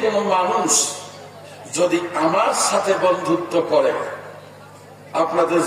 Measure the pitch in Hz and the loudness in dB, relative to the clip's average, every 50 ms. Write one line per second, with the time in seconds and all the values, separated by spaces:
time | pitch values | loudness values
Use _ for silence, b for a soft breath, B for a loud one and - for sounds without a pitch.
0 | 220 220 202 202 202 196 185 185 180 180 185 185 - 165 - - - - - - | 0 0 0 2 2 2 2 2 2 2 0 0 0 2 2 2 0 -2 -4 -8
1 | - - - - - - - - - - - - - - - - - - - - | -12 -14 -16 -16 -18 -18 -18 -18 -18 -18 -18 -18 -14 -6 -2 2 2 2 2 0
2 | 226 - - - 320 330 - - - - - - - - 208 202 196 202 190 - | -2 -2 -2 0 0 2 2 2 2 2 0 0 0 0 0 0 2 2 2 4
3 | 180 185 175 - - 160 165 - - - 170 170 - - - - - - - - | 4 2 2 2 0 0 0 0 0 0 0 0 2 4 4 4 4 2 0 -2
4 | - - - - - - - - - - - - - - - - - - - - | -4 -8 -10 -12 -14 -16 -18 -18 -20 -20 -20 -20 -20 -20 -20 -20 -20 -20 -20 -20
5 | - - - 160 165 - 170 170 - - 170 170 - | -14 -6 -2 -2 0 0 2 2 2 2 2 2 2